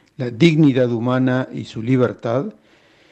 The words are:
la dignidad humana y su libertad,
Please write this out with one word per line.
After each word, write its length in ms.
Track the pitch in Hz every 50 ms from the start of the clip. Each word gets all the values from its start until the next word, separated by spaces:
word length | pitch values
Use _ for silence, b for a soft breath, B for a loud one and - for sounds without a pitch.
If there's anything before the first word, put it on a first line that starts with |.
| b b b -
la 140 | 127 123
dignidad 600 | 120 110 - 170 156 151 160 143 123 131 127 120
humana 580 | 120 113 117 123 127 131 131 127 127 127 127 - -
y 120 | - 117
su 180 | - - 120 110
libertad, 640 | 120 131 127 127 107 101 - - 117 117 131 160 214 - b b b b b b b b b b b